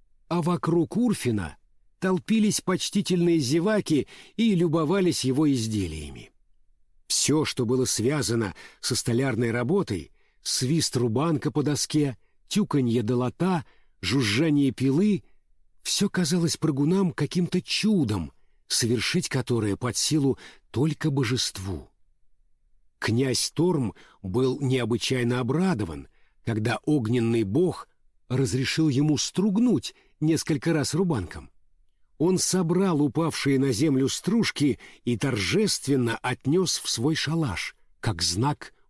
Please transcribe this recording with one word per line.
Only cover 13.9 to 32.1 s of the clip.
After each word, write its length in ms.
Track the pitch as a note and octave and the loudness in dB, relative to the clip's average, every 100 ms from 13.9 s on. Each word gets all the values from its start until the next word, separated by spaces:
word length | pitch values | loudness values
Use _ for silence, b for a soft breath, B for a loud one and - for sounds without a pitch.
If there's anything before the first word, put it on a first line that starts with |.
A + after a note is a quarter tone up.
| _ | _
жужжание 680 | F2+ C#3 A2 A2 D#3+ C#3+ C#3 | -2 0 2 2 2 2 2
пилы, 520 | - C3 C#3 G#3 G3 - - _ _ _ _ | 0 0 2 2 0 -4 -20 _ _ _ _
все 260 | - - G3+ | -6 -2 0
казалось 480 | F#3 D3+ F3+ E3 - | 0 0 0 0 0
прыгунам 560 | - C3+ D3 F#3+ F#3 | -2 0 2 2 0
каким-то 480 | - D3 F#3 E3+ F#3 | -2 -2 -2 -2 -2
чудом, 720 | - - G#3+ G3+ A#2+ G2+ D2+ - _ _ - | -2 -2 2 2 2 -2 -6 -12 _ _ -6
совершить 600 | - A2+ A#2+ - F3+ - | -2 0 0 0 -2 -2
которое 480 | C3 A#2+ A#2 G#2+ F#2+ | -2 0 0 0 -2
под 180 | B2 - | -2 -2
силу 420 | - D3+ C#3 A2+ B B _ | 0 2 2 0 B B _
только 400 | A2+ D#3 C#3+ D#3 | -2 -2 -2 -2
божеству. 800 | C3+ A#2 B2+ - - F#2+ D#2 - _ _ _ _ _ _ _ _ _ _ _ | 0 0 0 -2 -6 -8 -8 -10 _ _ _ _ _ _ _ _ _ _ _
Князь 520 | - A#2 C3+ A#2 - | -2 0 2 0 -2
Торм 440 | - F3 D#3+ A2 B B B | 0 0 0 -2 B B B
был 360 | F#2+ A2+ C3 C#3+ | -4 0 0 0
необычайно 800 | C3+ B2+ A2+ A#2 - B2+ A#2+ B2 | 0 0 0 -2 0 0 0 0
обрадован, 680 | B2 D3+ F#3+ B2+ F2+ C#2+ C2 _ _ _ - | 0 0 0 0 -4 -8 -14 _ _ _ -4
когда 320 | G#2+ A2+ A2+ - | -2 -2 -2 0
огненный 560 | D3+ G#2+ B2 A2+ A#2 | 0 2 2 2 0
бог 460 | G2 B2 F3+ - - _ _ _ - | 0 2 0 -2 -12 _ _ _ -4
разрешил 600 | B2+ B2+ B2+ B2+ - D#3 | -2 0 0 -2 0 2
ему 300 | B2+ D3+ C3+ | 2 2 0
стругнуть 760 | - - G#3 G3 B3 D3 - b b _ | -2 0 0 2 2 2 -2 b b _
несколько 520 | D3+ D#3 - D3 E3 | 0 0 0 -2 0
раз 220 | D#3 B2 | 0 0
рубанком. 560 | D#3+ F#3 B2+ E2+ D2+ - _ _ _ _ _ _ | 0 0 -2 -4 -12 -18 _ _ _ _ _ _